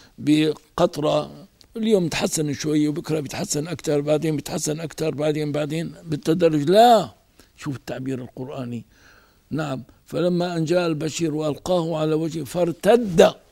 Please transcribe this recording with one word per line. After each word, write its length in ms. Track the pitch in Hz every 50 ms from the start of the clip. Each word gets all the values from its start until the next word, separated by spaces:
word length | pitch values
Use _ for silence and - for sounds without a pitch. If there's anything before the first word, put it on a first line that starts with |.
| - _ _ -
بقطرة، 1300 | 117 147 151 151 156 156 147 - _ _ - - 175 175 - 151 147 151 151 151 147 - - 147 143 - _ _ - _ - 226
اليوم 300 | 220 220 220 190 175 151
تحسن 460 | - - 190 190 - 165 151 147 135
شوي 340 | - - 156 151 151 151 151
وبكرة 320 | 147 170 165 - 151 156
بيتحسن 480 | 139 123 - 135 170 - - 147 143 175
أكتر، 340 | 175 - - 160 147 147
بعدين 340 | 147 147 151 151 156 160 156
بيتحسن 440 | 139 - - - 156 - 151 151 156
أكتر، 360 | 170 151 - - 160 156 143
بعدين، 360 | 127 151 156 151 151 151 147
بعدين 420 | 139 147 151 143 156 165 156 151 147 - -
بالتدرج. 680 | 165 156 139 - 165 160 185 170 165 156 151 143 143
لا، 400 | 180 214 233 247 233 214 165 - - _ _ _ _ _ - _ _ -
شوف 180 | - 151 135
التعبير 460 | 117 - - 123 123 131 131 131 127
القرآني. 640 | 127 117 - - 131 131 151 139 127 120 120 117 110 _ _ _ _ - - - _ _ _ _ _ -
نعم، 340 | - 151 156 147 135 127 120 _ - _ _
فلما 520 | - - - 170 180 180 170 175 180 175 165
أن 80 | 160
جاء 220 | 147 175 180 175 170
البشير 480 | 160 147 160 156 - - 165 160 147
وألقاه 600 | 151 156 151 139 - - 175 185 180 160 160 165 156
على 160 | 156 156 156
وجهه 300 | 156 165 160 156 165 143
فارتد 920 | 127 - 175 175 170 160 - - 190 233 247 240 196 165 165 - - - - _ _